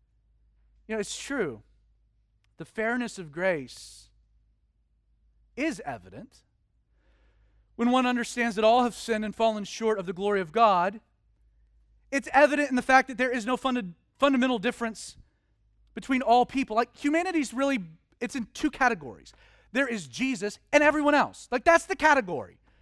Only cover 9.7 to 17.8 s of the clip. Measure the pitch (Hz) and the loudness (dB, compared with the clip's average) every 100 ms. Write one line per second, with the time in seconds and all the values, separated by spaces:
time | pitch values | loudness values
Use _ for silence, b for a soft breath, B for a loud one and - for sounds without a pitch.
9.7 | - 226 214 180 180 202 202 170 214 226 | -4 -2 -2 -4 -4 -2 -2 -2 4 4
10.7 | 185 180 214 _ _ _ _ _ _ _ | 4 0 -4 _ _ _ _ _ _ _
11.7 | _ _ _ _ 277 302 277 294 294 285 | _ _ _ _ -6 0 4 4 4 0
12.7 | 254 233 262 254 233 254 247 214 254 262 | -2 4 4 2 -2 -4 -2 -4 -4 -2
13.7 | 247 190 - _ - 277 269 262 240 233 | -4 -6 -12 _ 0 2 2 2 0 -4
14.7 | - 226 214 - - - _ _ _ _ | -4 -6 -8 -16 -20 -20 _ _ _ _
15.7 | _ _ - - 262 220 240 240 269 254 | _ _ -12 -4 -2 4 4 4 -2 -2
16.7 | 214 240 - 285 320 370 339 254 233 277 | -2 -2 -2 -2 0 0 -2 -4 -2 0
17.7 | 269 | -2